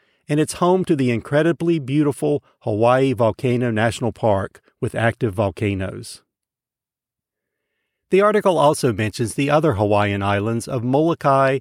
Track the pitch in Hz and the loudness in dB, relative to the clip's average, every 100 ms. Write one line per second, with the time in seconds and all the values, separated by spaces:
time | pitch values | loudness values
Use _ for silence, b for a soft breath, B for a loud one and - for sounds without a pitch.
0 | _ _ - 147 - - 175 190 180 156 | _ _ -4 -2 -2 0 0 2 2 0
1 | 127 117 - 143 160 165 170 165 127 143 | 2 0 0 0 0 0 -2 -2 -2 0
2 | 147 131 151 147 _ _ - 107 117 127 | 0 0 -2 -4 _ _ -6 0 2 4
3 | 135 110 113 101 127 120 123 107 113 - | 2 2 0 0 -2 -2 -2 0 -2 -2
4 | 120 - 117 98 98 - _ - 117 - | -6 -2 0 0 -2 -12 _ -10 -8 -2
5 | 113 - 117 95 101 90 104 98 95 104 | -2 0 -4 -2 -2 -2 -4 -4 -6 -10
6 | 117 - _ _ _ _ _ _ _ _ | -16 -20 _ _ _ _ _ _ _ _
7 | _ _ _ _ _ _ _ _ _ _ | _ _ _ _ _ _ _ _ _ _
8 | - 190 208 208 196 160 143 151 135 101 | -2 2 4 2 2 2 2 2 0 0
9 | 107 - 113 - 139 147 156 101 104 104 | -4 -4 -6 -2 0 2 2 2 2 2
10 | 104 101 98 101 104 117 - 135 120 135 | 2 0 0 -2 -2 -4 -4 -6 0 0
11 | 160 165 147 135 139 139 | 0 0 2 2 2 0